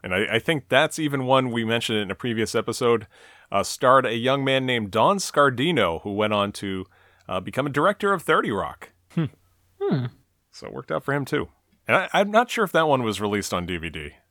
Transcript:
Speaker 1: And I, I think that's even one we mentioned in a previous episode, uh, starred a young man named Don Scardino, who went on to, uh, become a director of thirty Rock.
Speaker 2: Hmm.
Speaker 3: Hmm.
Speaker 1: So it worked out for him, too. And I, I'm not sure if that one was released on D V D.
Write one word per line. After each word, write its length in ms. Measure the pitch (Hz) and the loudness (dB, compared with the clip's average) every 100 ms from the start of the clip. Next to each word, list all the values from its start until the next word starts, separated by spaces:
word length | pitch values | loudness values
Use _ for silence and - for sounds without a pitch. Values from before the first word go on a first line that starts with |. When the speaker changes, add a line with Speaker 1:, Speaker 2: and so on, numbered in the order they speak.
Speaker 1:
And 100 | - | -2
I, 220 | 92 107 113 | -2 0 -2
I 40 | |
think 300 | - 156 - | -2 -4 2
that's 300 | 131 156 - | 2 2 -2
even 260 | 151 139 127 | -4 -2 2
one 240 | 131 127 | 2 2
we 160 | 117 110 | -2 -2
mentioned 320 | 117 - 107 | -2 0 -2
in 140 | 98 | -2
a 40 | 98 | -6
previous 380 | 127 113 110 | -4 -2 0
episode, 540 | 117 95 113 120 117 104 _ - - _ | -2 -2 -2 2 2 -2 _ -20 -20 _
uh, 120 | 98 | -2
starred 420 | 95 - 131 131 123 | -2 0 6 6 4
a 100 | 117 | -2
young 280 | 123 139 | 0 0
man 240 | 135 135 131 | 2 0 0
named 240 | 120 104 | -2 0
Don 260 | 107 135 202 | 2 2 2
Scardino, 840 | - - 143 120 151 156 92 85 | 0 2 2 4 0 2 2 0
who 100 | 104 | -6
went 200 | 101 107 | -2 0
on 180 | 104 101 | 2 -2
to, 320 | - 101 95 90 _ _ _ - | -4 -8 -8 -10 _ _ _ -8
uh, 120 | 95 | -6
become 260 | 101 113 143 | -4 -4 -2
a 60 | |
director 420 | 139 170 202 202 | 0 0 0 -2
of 80 | 190 | -2
thirty 300 | - 170 226 | 2 0 2
Rock. 400 | 120 82 - - _ _ - | -2 -4 -8 -20 _ _ -4
Speaker 2:
Hmm. 100 | 151 _ _ _ _ _ | -4 _ _ _ _ _
Speaker 3:
Hmm. 240 | 392 156 123 _ _ _ _ | -2 -2 -2 _ _ _ _
Speaker 1:
So 160 | - - | -18 -14
it 60 | |
worked 180 | - - | -14 -6
out 120 | 156 | -6
for 120 | - 143 | -2 -2
him, 100 | 135 | -2
too. 240 | 147 - _ _ _ - | -4 -4 _ _ _ 0
And 100 | 127 | 0
I, 120 | 185 | 2
I'm 180 | 175 202 | 0 2
not 180 | 214 247 | 2 2
sure 140 | - | -2
if 80 | 196 | 0
that 160 | 165 160 | 2 2
one 160 | 135 | 2
was 160 | 113 95 | 0 -2
released 340 | 104 101 95 | -2 -2 -2
on 120 | 92 87 | -4 -4
D 100 | 87 | -6
V 140 | 82 | -6
D. 240 | 78 73 - _ | -10 -12 -16 _